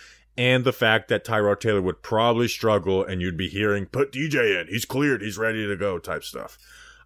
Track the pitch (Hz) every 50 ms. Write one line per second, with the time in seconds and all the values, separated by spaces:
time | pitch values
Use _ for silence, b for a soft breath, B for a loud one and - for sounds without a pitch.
0 | B B B B B B - - 123 127 127 127 123 131 120 - 120 110 110 110
1 | - - 117 104 - - 113 107 104 104 101 - - 113 107 98 92 90 80 -
2 | - - 113 107 113 120 117 113 120 113 - - - 110 107 101 82 95 95 95
3 | 95 - 95 90 90 92 85 78 95 - 82 98 107 104 104 101 95 - - 127
4 | 139 139 - 131 156 160 139 135 120 107 98 90 82 80 98 120 - - - 135
5 | 147 147 131 104 98 110 95 101 113 113 110 110 107 101 101 85 98 101 92 85
6 | - 92 82 76 - - - 60 53 - - - B B B B B B B B
7 | B